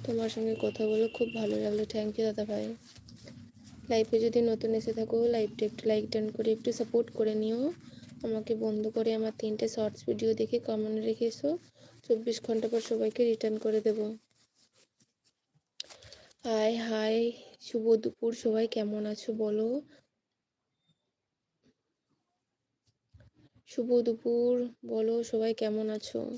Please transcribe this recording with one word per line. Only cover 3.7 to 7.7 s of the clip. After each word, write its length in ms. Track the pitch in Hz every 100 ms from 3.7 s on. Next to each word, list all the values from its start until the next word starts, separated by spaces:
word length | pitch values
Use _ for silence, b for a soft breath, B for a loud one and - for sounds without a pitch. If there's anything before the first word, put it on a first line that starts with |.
| - -
লাইভে 260 | 226 220 226
যদি 160 | 226 233 233
নতুন 200 | 220 226 220
এসে 140 | 226 220
থাকো, 180 | 220 226 233
লাইভটা 280 | 233 214 - 214
একটু 140 | - 220
লাইক 140 | 214 214
ডান 140 | 220 214 226
করে 120 | 220 220
একটু 140 | 240 226
সাপোর্ট 280 | 220 233 233 -
করে 160 | 220 214
নিও। 180 | 220 233 285